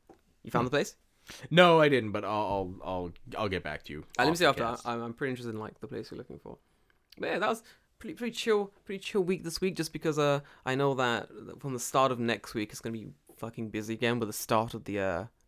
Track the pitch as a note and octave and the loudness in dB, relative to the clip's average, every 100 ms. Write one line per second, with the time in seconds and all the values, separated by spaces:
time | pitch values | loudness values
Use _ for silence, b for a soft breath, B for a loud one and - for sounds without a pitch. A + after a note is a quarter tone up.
0 | _ - _ _ - A#2+ B2 C#3+ G3+ - | _ -20 _ _ -4 -2 2 0 -2 -8
1 | _ B B B B D#3+ F3+ E3 D3+ C3 | _ B B B B 8 10 10 8 4
2 | G#2+ G2+ G2+ G#2+ G2+ G2 F#2 F#2+ E2 F#2 | 2 -4 -2 0 0 0 -2 -6 -4 -4
3 | F2 - - - G#2+ F2+ D#2+ D2+ - D2 | -4 -10 -10 -4 -2 -2 -4 -8 -10 -12
4 | - - C3+ E3+ D#3+ C3+ A#2 A#2+ B2 A#2 | -6 2 2 6 4 4 -2 -2 -4 -4
5 | A#2 A2+ C#3 B2 A#2+ A2 G#2+ - A2+ A2+ | -6 -4 -4 -4 -6 -8 -10 -12 -10 -10
6 | A2 A#2+ B2 - - - _ _ _ _ | -10 -12 -14 -16 -16 -18 _ _ _ _
7 | _ - - F#3+ G#3+ A3+ b b b _ | _ -10 -6 -2 -2 -2 b b b _
8 | A3+ G#3 A#3+ A#3 A#3 G#3 G3+ _ - G3 | -14 -6 -6 -4 2 2 0 _ -12 -10
9 | - G#3 F3 F3+ E3 - F#3+ D#3+ D#3 D3+ | -2 0 0 0 -4 -2 -2 -2 -6 -2
10 | E3 D3+ D3 C#3+ b b B2+ C3 C#3 C3 | -2 2 2 2 b b -2 2 2 2
11 | B2 A2 - - F2+ - C#3+ B2 - C#3+ | 2 0 -4 -12 -14 -10 -6 -6 0 4
12 | C3+ A#2+ A#2 G#2+ - A#2 G#2+ - A#2 A2+ | 4 2 0 -2 -4 -4 -4 -6 -8 -8
13 | G2+ - - - A2+ A#2 A2 G#2+ G#2+ A2+ | -12 -16 -20 -12 -10 -8 -6 -6 -4 0
14 | A#2 A#2+ G#2+ - - A2+ A#2 A2+ - G2+ | 2 2 0 -4 2 2 2 -4 -4 -2
15 | F#2+ E2+ G#2+ _ | 0 -2 -6 _